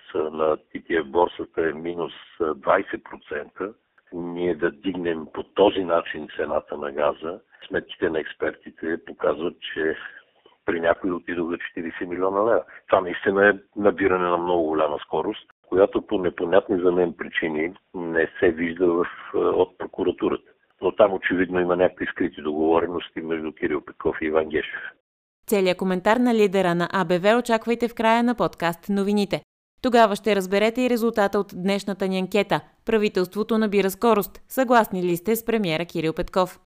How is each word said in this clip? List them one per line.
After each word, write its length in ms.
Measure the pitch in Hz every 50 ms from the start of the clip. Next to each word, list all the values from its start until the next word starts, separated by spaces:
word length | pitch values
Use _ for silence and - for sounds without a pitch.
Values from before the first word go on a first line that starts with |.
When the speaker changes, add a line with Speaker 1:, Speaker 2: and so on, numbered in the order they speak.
| - - -
Speaker 1:
на 420 | 90 80 78 78 78 78 78 78
Т 160 | 73 - _ - - - -
Т 120 | 87 82
Ф 60 | 76
борсата 540 | 69 67 87 87 85 - - 82 - _ - 82 80
е 40 | 73
минус 400 | 78 82 85 87 87 82 71 - - - - - - 87 78 78
двайсет 460 | 69 - 87 87 98 98 - - - - -
процента, 540 | - - - - - 73 73 69 - - 92 101 113 _ _ _ _ _ _ _ -
ние 420 | 87 85 87 87 85 87 90 85
да 160 | 76 85 85
дигнем 560 | 87 - - 95 90 90 87 85 82 80 78 73 -
по 80 | - 78
този 400 | - _ - 95 104 - 92 95 85 85
начин 340 | 82 80 - - 80 76 71 -
цената 400 | - 80 76 76 76 - - 78
на 160 | 73 73 71 69
газа, 400 | 73 76 73 73 - 80 80 90 - - _ - _ - -
сметките 420 | 95 87 82 - - - 101 87
на 100 | 80 78
експертите 680 | 76 - - - 78 78 78 - _ 78 - - - 82 85 82 -
показват, 500 | - 76 - - 90 76 71 80 87 - - - - -
че 220 | 82 80 80 76 - - - - - - _ _ _ _ - _ _ _
при 140 | - 87 85
някои 300 | 82 82 82 - - 95
отидоха 460 | 87 85 - - 87 85 85 82 87 85
четиридесет 500 | - - - 95 85 82 80 - 101 87
милиона 320 | 87 87 92 98 98 98
лева. 240 | 104 117 110 90 - - - - - -
Това 120 | - 98
наистина 480 | 92 87 87 - - 107 95 98 98 104
е 40 | 101 98 - _ _
набиране 520 | 104 101 101 90 80 98 95 92 92 90 87
на 100 | 87 85
много 260 | 85 87 90 87 80
голяма 340 | 78 80 78 78 76 73 73 -
скорост, 400 | - - 80 78 95 110 - - _ _ _ _ _
която 380 | - 92 98 101 - 113 -
по 120 | - 110 98
непонятни 640 | 90 87 82 - 92 85 87 98 - - 104 90 87
за 100 | 92 87
мен 220 | 90 90 85 80 -
причини 540 | - - - - - 82 78 76 80 85 95 - _ _ -
не 340 | 92 87 82 82 82 80 78 - -
се 100 | - 90
вижда 360 | 80 80 85 85 82 85 92
в, 180 | 87 85 87 87 - - - - - -
от 440 | 95 90 90 87 87 92 - - -
прокуратурата. 720 | 85 80 - - 92 87 85 - - 92 71 - - _ _ _ _ _ _ _ -
Но 100 | 92 -
там 200 | - 110 101 95
очевидно 480 | 92 - - 92 90 92 87 90 90
има 160 | 90 87 90
някакви 300 | 90 92 87 - - 85
скрити 360 | - - - 95 85 - - 73
договорености 800 | 78 76 76 80 80 82 82 85 87 87 85 - - - 92
между 320 | 82 80 82 80 78 78 73
Кирил 280 | - - 82 76 71
Петков 360 | - - - _ - 80 71 - 80
и 20 |
Иван 240 | 78 78 80 80 78
Гешев. 320 | 76 76 71 - - - - - - _ _ _ _ _ _ _ _ _ _
Speaker 2:
Целият 320 | - - 202 190 180 175 180
коментар 380 | 196 190 185 180 175 214 214
на 180 | 240 247 247 233
лидера 400 | 226 208 202 180 196 185 175 170
на 140 | 175 175 - -
А 120 | 190 185
Б 140 | 165 180 175
В 200 | 170 208 220 240
очаквайте 500 | 240 - 233 220 226 226 233 233 240 226
в 60 | -
края 280 | - 226 226 226 233 240
на 120 | 240 247
подкаст 540 | - 190 165 - - - 165 170 - - -
новините. 540 | 202 196 196 196 208 208 202 185 - 151 - _ _ _ _ _ _ _ -
Тогава 340 | 254 226 240 226 208 202
ще 200 | 202 - 220 208
разберете 460 | 196 190 185 190 202 208 226 226 247 254
и 80 | 247
резултата 480 | 247 233 220 233 226 220 202 196 - 208
от 140 | 202 202 -
днешната 540 | 175 175 196 196 202 196 - 196 - 196 190
ни 100 | 190 185
анкета. 420 | 185 185 - 208 196 196 170 151 - - _ _ _
Правителството 760 | - 220 220 208 208 - 185 180 175 - 202 214 - 233 220
набира 320 | 220 214 190 202 190 190
скорост. 520 | 190 - - 240 220 208 185 - - - - _
Съгласни 540 | - - 262 226 247 233 214 - - 185 175
ли 140 | 180 175
сте 200 | 170 - 214 226
с 80 | 220 226
премиера 400 | - 226 226 214 175 156 160 175
Кирил 280 | 170 - 175 151 160 156
Петков? 480 | - 170 - - 190 185 175 - - _